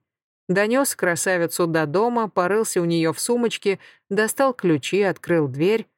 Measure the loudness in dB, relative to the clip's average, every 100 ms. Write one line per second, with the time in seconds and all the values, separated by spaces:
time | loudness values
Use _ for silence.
0 | _ _ _ _ -4 0 2 2 0 -2
1 | -2 0 0 0 0 0 0 0 0 0
2 | 0 0 -2 0 0 0 0 -2 0 0
3 | 0 -2 -2 0 -2 -2 -4 -4 -6 _
4 | -6 -2 -2 0 0 0 0 0 0 0
5 | 0 -2 -2 0 0 0 0 0 -4